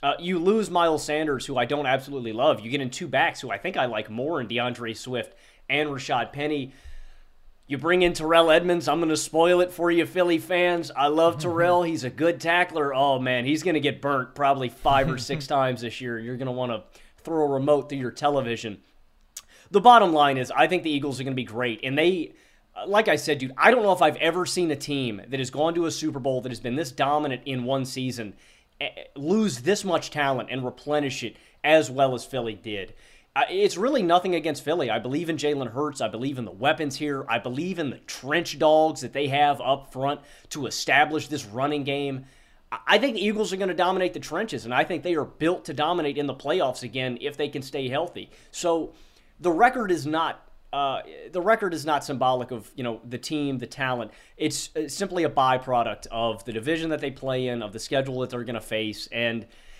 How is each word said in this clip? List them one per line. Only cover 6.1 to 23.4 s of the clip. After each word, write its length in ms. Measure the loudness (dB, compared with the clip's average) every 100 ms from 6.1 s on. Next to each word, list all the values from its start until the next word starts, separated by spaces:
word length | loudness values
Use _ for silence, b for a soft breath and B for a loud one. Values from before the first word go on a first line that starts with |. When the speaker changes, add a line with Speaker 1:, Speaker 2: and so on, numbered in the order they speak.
| -2 -2
Speaker 1:
Penny. 400 | -4 -4 -4 -6 b b b b b b -20 -20 -20 -10
You 100 | -4
bring 240 | 2 4
in 100 | 4
Terrell 380 | 2 4 6 8
Edmonds. 360 | 6 4 2 0
I'm 120 | 0
gonna 180 | 2 0
spoil 440 | 0 4 4 6
it 120 | 2
for 180 | 0 2
you, 140 | 2
Philly 340 | 2 0 2 2
fans. 520 | 0 2 2 0 -2
I 120 | 0 2
love 280 | 4 4
Speaker 2:
Mm-hmm. 80 | 2
Speaker 1:
Terrell. 400 | -2 2 4 4
He's 200 | 2 -2
a 60 | -6
good 280 | 0 0 0
tackler. 540 | 2 2 2 0 0
Oh, 260 | 2 2 2
man, 280 | 2 0 0
he's 160 | 0
gonna 180 | 0 0
get 220 | 0 -2
burnt 320 | -2 -2 -2
probably 340 | 0 2 2 -2
five 420 | -2 2 4 4
or 60 | -2
six 300 | -4 -6 -2
Speaker 2:
<laughs> 100 | 0
Speaker 1:
times 240 | 0 -2
this 200 | -6 -8
year. 180 | -6 -6
You're 180 | -6 -6
gonna 160 | -6
wanna 300 | -4 -4 -4 -8 b b _
throw 240 | -4 0 2
a 20 |
remote 400 | 2 4 4 2
through 100 | -4
your 120 | -6
television. 680 | -2 0 2 0 -4 -6 -10 _ _ _ _ _ -20 b b b
The 100 | 6
bottom 320 | 10 10 8
line 240 | 6 4 4
is, 140 | 0
I 120 | 4 4
think 160 | 2
the 80 | 0
Eagles 280 | -2 -2 -4
are 40 |
gonna 120 | -6 -6
be 80 |
great. 360 | -6 -4 -4 -4
And 140 | -2 2
they, 380 | 2 2 -4 b b b _ -12
uh, 100 | 0
like 200 | 2 4
I 80 | 2
said, 220 | 2
dude, 160 | -2